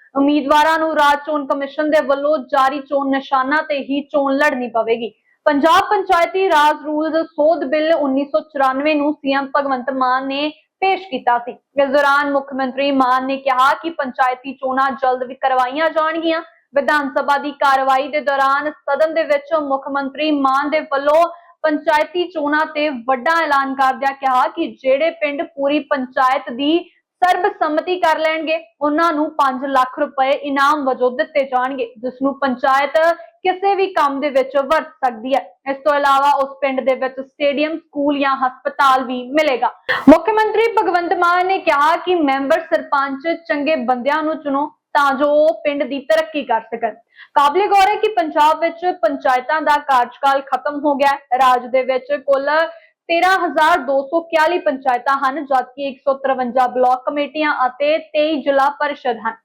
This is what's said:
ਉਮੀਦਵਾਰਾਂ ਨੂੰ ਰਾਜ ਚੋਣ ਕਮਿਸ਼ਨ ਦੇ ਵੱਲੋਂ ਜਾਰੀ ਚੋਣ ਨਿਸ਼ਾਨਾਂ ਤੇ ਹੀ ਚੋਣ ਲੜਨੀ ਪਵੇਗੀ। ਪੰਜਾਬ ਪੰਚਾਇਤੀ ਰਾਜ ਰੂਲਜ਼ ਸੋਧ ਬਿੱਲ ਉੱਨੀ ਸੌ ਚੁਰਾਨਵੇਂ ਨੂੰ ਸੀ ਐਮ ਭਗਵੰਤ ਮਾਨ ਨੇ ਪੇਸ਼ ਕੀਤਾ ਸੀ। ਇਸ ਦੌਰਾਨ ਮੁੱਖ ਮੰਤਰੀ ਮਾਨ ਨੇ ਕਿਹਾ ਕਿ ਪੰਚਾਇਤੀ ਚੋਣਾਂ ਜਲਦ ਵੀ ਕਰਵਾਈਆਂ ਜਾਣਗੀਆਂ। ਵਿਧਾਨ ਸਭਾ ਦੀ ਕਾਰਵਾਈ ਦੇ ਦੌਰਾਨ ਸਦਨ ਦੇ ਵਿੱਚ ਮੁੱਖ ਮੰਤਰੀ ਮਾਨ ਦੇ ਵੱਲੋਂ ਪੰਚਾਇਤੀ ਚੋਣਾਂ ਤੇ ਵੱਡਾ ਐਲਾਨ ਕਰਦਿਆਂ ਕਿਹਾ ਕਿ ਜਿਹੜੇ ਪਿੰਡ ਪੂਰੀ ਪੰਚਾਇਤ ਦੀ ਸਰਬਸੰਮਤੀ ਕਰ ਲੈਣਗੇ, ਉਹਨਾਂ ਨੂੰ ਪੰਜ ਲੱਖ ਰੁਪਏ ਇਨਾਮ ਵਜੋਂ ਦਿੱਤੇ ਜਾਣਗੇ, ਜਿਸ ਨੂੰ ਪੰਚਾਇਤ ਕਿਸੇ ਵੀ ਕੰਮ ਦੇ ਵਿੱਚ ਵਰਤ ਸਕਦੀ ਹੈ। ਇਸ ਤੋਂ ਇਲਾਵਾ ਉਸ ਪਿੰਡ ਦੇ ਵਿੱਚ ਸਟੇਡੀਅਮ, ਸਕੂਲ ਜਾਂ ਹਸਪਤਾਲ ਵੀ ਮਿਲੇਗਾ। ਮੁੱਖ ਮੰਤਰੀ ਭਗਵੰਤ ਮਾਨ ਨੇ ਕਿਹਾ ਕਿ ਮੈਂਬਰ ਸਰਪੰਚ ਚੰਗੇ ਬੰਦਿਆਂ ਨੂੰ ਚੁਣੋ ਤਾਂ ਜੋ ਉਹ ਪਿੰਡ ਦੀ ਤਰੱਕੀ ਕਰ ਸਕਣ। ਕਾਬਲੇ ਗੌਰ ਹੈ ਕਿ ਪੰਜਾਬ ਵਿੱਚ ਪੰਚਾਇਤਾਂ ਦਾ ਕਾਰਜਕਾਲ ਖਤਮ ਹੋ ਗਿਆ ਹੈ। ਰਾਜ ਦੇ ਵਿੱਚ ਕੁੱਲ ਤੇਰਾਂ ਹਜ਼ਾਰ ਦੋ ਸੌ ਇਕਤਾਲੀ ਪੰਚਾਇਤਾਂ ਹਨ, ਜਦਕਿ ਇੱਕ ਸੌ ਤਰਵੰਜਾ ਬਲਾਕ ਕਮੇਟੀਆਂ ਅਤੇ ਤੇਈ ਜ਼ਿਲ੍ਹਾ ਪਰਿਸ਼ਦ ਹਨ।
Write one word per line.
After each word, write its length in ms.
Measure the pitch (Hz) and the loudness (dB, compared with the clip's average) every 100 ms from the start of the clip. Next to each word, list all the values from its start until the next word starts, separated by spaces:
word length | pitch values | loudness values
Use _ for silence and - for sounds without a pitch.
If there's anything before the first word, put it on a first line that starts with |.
| _ 269 | _ 0
ਉਮੀਦਵਾਰਾਂ 640 | 277 294 262 302 311 320 | 2 2 2 2 4 2
ਨੂੰ 140 | 320 302 | 0 2
ਰਾਜ 280 | 285 285 311 | 2 2 -2
ਚੋਣ 220 | 302 269 | -4 -4
ਕਮਿਸ਼ਨ 420 | 285 269 269 302 | -4 -6 -4 0
ਦੇ 120 | 302 262 | 0 2
ਵੱਲੋਂ 300 | 277 285 311 247 | 0 0 -2 0
ਜਾਰੀ 300 | 277 269 285 269 | 2 2 0 -4
ਚੋਣ 200 | 277 269 | -4 -2
ਨਿਸ਼ਾਨਾਂ 520 | 269 269 269 262 302 | -2 -2 -2 0 -2
ਤੇ 160 | 311 285 | -2 -4
ਹੀ 200 | 240 277 285 | -4 -6 -2
ਚੋਣ 260 | 302 277 269 | -2 0 2
ਲੜਨੀ 300 | 294 262 240 | 0 0 -4
ਪਵੇਗੀ। 440 | 226 220 233 233 - _ _ 311 | -2 -2 -2 -4 -12 _ _ 0
ਪੰਜਾਬ 380 | 285 320 359 392 | 2 2 2 2
ਪੰਚਾਇਤੀ 580 | 415 381 359 339 381 381 | -2 0 0 0 0 0
ਰਾਜ 320 | 311 302 302 294 | 2 2 0 -4
ਰੂਲਜ਼ 300 | 302 311 311 330 | -4 -2 -2 -4
ਸੋਧ 360 | - 302 339 277 | 0 0 2 -2
ਬਿੱਲ 240 | 311 311 | -2 0
ਉੱਨੀ 320 | 330 285 262 285 | 0 0 -2 -2
ਸੌ 140 | 311 | -4
ਚੁਰਾਨਵੇਂ 540 | 302 285 269 262 294 302 | -4 -2 0 0 0 0
ਨੂੰ 180 | 285 | 0
ਸੀ 200 | 294 269 | -2 -2
ਐਮ 140 | 269 269 285 | -2 -2 -2
ਭਗਵੰਤ 340 | 277 254 240 | -2 -4 -4
ਮਾਨ 360 | 262 254 262 269 | -2 0 -2 -4
ਨੇ 220 | 277 302 - _ - | -4 -6 -8 _ -4
ਪੇਸ਼ 260 | 381 370 370 | -2 -2 -4
ਕੀਤਾ 280 | 262 - - | -6 0 0
ਸੀ। 120 | 208 | -2
ਇਸ 380 | - _ 269 277 | -16 _ -2 0
ਦੌਰਾਨ 380 | 269 277 285 285 | 2 2 2 0
ਮੁੱਖ 220 | 277 277 | -2 -4
ਮੰਤਰੀ 380 | 262 262 254 277 | -6 -4 -2 0
ਮਾਨ 340 | 269 254 262 262 | 2 2 0 -2
ਨੇ 100 | 269 | -4
ਕਿਹਾ 360 | 269 254 269 311 | -2 2 2 2
ਕਿ 80 | 330 | -4
ਪੰਚਾਇਤੀ 600 | 330 269 262 254 254 269 | -6 -6 0 0 -2 -8
ਚੋਣਾਂ 360 | 262 262 254 269 | -8 -4 0 -2
ਜਲਦ 320 | 240 262 254 | 0 -2 -2
ਵੀ 120 | 247 262 | -4 -4
ਕਰਵਾਈਆਂ 540 | 269 254 254 277 320 | -2 0 0 0 -2
ਜਾਣਗੀਆਂ। 520 | 311 311 330 330 320 330 _ _ 277 | 0 -2 -2 -2 -4 -6 _ _ -4
ਵਿਧਾਨ 340 | 254 302 277 294 | 0 0 0 -2
ਸਭਾ 200 | 285 277 | 0 -2
ਦੀ 140 | 285 269 | -2 -2
ਕਾਰਵਾਈ 460 | 277 269 269 262 277 | 2 2 2 0 0
ਦੇ 140 | 302 | -4
ਦੌਰਾਨ 500 | 277 269 269 277 294 | -2 0 2 0 -2
ਸਦਨ 420 | 302 - 277 320 | -8 -4 0 0
ਦੇ 100 | 320 | 0
ਵਿੱਚ 300 | 285 285 285 320 | 0 -2 0 -4
ਮੁੱਖ 260 | 285 269 285 | -2 -4 -4
ਮੰਤਰੀ 380 | 277 269 269 311 285 | -6 -6 -4 -2 0
ਮਾਨ 300 | 269 269 294 | 0 0 0
ਦੇ 100 | 311 - | -2 -2
ਵੱਲੋਂ 320 | 277 285 311 339 - - _ | -2 2 4 2 -2 -20 _
ਪੰਚਾਇਤੀ 640 | 311 302 320 302 311 349 349 | -2 -2 0 0 0 -4 -4
ਚੋਣਾਂ 360 | 330 285 302 311 | -4 -2 0 -2
ਤੇ 140 | 302 302 254 226 | -2 -4 -4 -4
ਵੱਡਾ 320 | 262 247 330 | -2 0 0
ਐਲਾਨ 320 | 311 277 269 269 | 0 0 0 0
ਕਰਦਿਆਂ 380 | 262 247 269 | 0 0 -4
ਕਿਹਾ 340 | 269 269 254 302 339 | -2 0 2 0 -2
ਕਿ 120 | 294 220 | -6 -4
ਜਿਹੜੇ 260 | 262 277 330 330 | 0 2 0 -2
ਪਿੰਡ 220 | 294 285 330 | -4 -4 -8
ਪੂਰੀ 340 | - 277 302 277 | -4 0 0 0
ਪੰਚਾਇਤ 600 | 285 254 - 262 277 285 | -4 -4 0 2 0 -4
ਦੀ 280 | 240 285 339 339 _ _ - | -4 0 0 -2 _ _ 0
ਸਰਬਸੰਮਤੀ 800 | 359 370 381 403 320 311 320 359 | 2 2 0 0 -2 -2 -2 0
ਕਰ 180 | 339 311 | 2 2
ਲੈਣਗੇ, 380 | 320 320 311 330 330 - | 0 -2 -2 -4 -6 -4
ਉਹਨਾਂ 300 | 294 302 339 | -2 2 2
ਨੂੰ 160 | 302 302 | 0 -2
ਪੰਜ 340 | - 269 254 277 | -2 -2 -2 -2
ਲੱਖ 340 | 269 254 - | 0 0 -2
ਰੁਪਏ 320 | 294 - 262 | -4 -2 0
ਇਨਾਮ 540 | 294 285 277 277 302 262 | 0 -2 0 2 2 0
ਵਜੋਂ 260 | 247 247 247 | 0 0 -2
ਦਿੱਤੇ 260 | 311 294 269 | -2 -2 -2
ਜਾਣਗੇ, 400 | 247 254 269 233 214 | -2 -2 -4 -8 -8
ਜਿਸ 160 | 247 - | -10 -4
ਨੂੰ 120 | 269 269 | -4 -2
ਪੰਚਾਇਤ 580 | 277 247 277 269 285 320 320 330 - _ | -4 -2 2 2 2 2 2 0 -6 _
ਕਿਸੇ 300 | 370 370 392 381 | -4 0 0 0
ਵੀ 100 | 381 | 0
ਕੰਮ 260 | 349 285 277 | 0 0 0
ਦੇ 100 | 294 | -2
ਵਿੱਚ 260 | 262 254 277 | 0 0 -2
ਵਰਤ 320 | 269 311 262 - 262 | 0 0 -2 -4 -4
ਸਕਦੀ 280 | 226 247 | -4 -2
ਹੈ। 60 | 269 - _ 269 | -2 -2 _ -8
ਇਸ 60 | 269 | -4
ਤੋਂ 100 | 302 285 | 0 2
ਇਲਾਵਾ 360 | 285 269 277 285 | 4 4 4 2
ਉਸ 160 | 269 - | 0 -2
ਪਿੰਡ 200 | 277 262 | -4 -2
ਦੇ 140 | 240 247 | -2 0
ਵਿੱਚ 240 | 262 262 | -2 -6
ਸਟੇਡੀਅਮ, 580 | 269 - 285 277 302 330 | -14 -4 -2 0 -2 -4
ਸਕੂਲ 420 | - 294 285 285 | -8 -4 -2 0
ਜਾਂ 160 | 277 269 | 0 0
ਹਸਪਤਾਲ 680 | 262 269 - - 277 262 | -2 -4 -8 2 4 4
ਵੀ 180 | 247 254 247 | 0 -6 -4
ਮਿਲੇਗਾ। 400 | 294 302 247 233 - - - - | 0 0 0 -2 -4 -6 2 6
ਮੁੱਖ 200 | 330 381 | 6 6
ਮੰਤਰੀ 380 | 427 427 415 453 440 | 0 2 2 0 0
ਭਗਵੰਤ 360 | 349 349 339 370 | 0 0 0 0
ਮਾਨ 280 | 349 359 370 | 2 2 2
ਨੇ 100 | 381 | 0
ਕਿਹਾ 360 | 349 285 294 339 | 0 2 2 0
ਕਿ 200 | 349 359 | 0 0
ਮੈਂਬਰ 440 | 285 269 277 330 - | 2 0 0 0 0
ਸਰਪੰਚ 600 | 311 269 285 277 269 330 330 - | -4 -2 -2 -2 -4 -6 -6 -4
ਚੰਗੇ 280 | 294 285 302 233 | -4 -2 -2 0
ਬੰਦਿਆਂ 360 | 240 247 311 | -2 0 -2
ਨੂੰ 140 | 311 311 | -2 -4
ਚੁਣੋ 240 | 277 277 311 _ _ | -4 -4 -4 _ _
ਤਾਂ 200 | 294 285 | 0 2
ਜੋ 180 | 262 294 | 2 2
ਉਹ 280 | 294 311 330 | 4 4 2
ਪਿੰਡ 200 | 294 285 | -2 -2
ਦੀ 160 | 262 277 - | -4 -4 0
ਤਰੱਕੀ 340 | 320 320 311 | 0 0 -4
ਕਰ 180 | 240 226 | -2 -2
ਸਕਣ। 340 | 220 226 226 214 _ - - | -4 -6 -6 -8 _ -20 -4
ਕਾਬਲੇ 340 | - 285 349 403 | 2 2 2 2
ਗੌਰ 220 | 403 381 | 4 4
ਹੈ 60 | 415 | 2
ਕਿ 180 | 427 427 | -2 0
ਪੰਜਾਬ 440 | 320 302 302 311 | -2 2 2 2
ਵਿੱਚ 240 | 330 330 359 359 | -2 -2 -4 -2
ਪੰਚਾਇਤਾਂ 600 | 320 277 277 254 254 311 | -2 -2 0 0 0 -2
ਦਾ 160 | 302 294 285 | 2 0 2
ਕਾਰਜਕਾਲ 520 | 254 240 - 277 277 269 | 0 0 0 0 0 -2
ਖਤਮ 320 | 254 294 294 294 | -6 -4 -2 -2
ਹੋ 100 | 269 | 2
ਗਿਆ 180 | 277 | 2
ਹੈ। 240 | 269 - 254 | 0 -2 2
ਰਾਜ 280 | 254 254 240 | 4 4 2
ਦੇ 160 | 262 | -2
ਵਿੱਚ 300 | 254 262 254 285 285 | 0 -2 -2 -4 0
ਕੁੱਲ 240 | 269 277 311 330 - _ _ - | 0 2 0 0 -6 _ _ -2
ਤੇਰਾਂ 280 | 339 359 381 | 2 4 2
ਹਜ਼ਾਰ 400 | 339 285 311 349 | 0 2 2 2
ਦੋ 240 | 262 277 | 0 -2
ਸੌ 180 | 269 330 | 0 -4
ਇਕਤਾਲੀ 360 | 330 - 320 349 | 0 2 2 2
ਪੰਚਾਇਤਾਂ 560 | 302 262 262 247 254 269 | -2 -2 0 0 0 0
ਹਨ, 260 | 269 285 277 | 0 -4 -2
ਜਦਕਿ 420 | 262 254 - 277 | -2 -2 -6 -8
ਇੱਕ 140 | - | -6
ਸੌ 120 | - 269 | -2 -2
ਤਰਵੰਜਾ 480 | 262 254 247 254 247 | 0 -2 0 0 0
ਬਲਾਕ 360 | 254 247 254 277 | 2 2 2 -2
ਕਮੇਟੀਆਂ 480 | 294 277 302 302 285 254 | -4 -4 -2 -2 0 -2
ਅਤੇ 320 | 254 285 320 | 0 0 0
ਤੇਈ 440 | 311 302 302 311 | -2 0 0 0
ਜ਼ਿਲ੍ਹਾ 280 | 285 277 277 277 | 0 2 2 0
ਪਰਿਸ਼ਦ 380 | 294 294 254 220 | -4 -4 -4 -4
ਹਨ। 160 | 220 - | -6 -10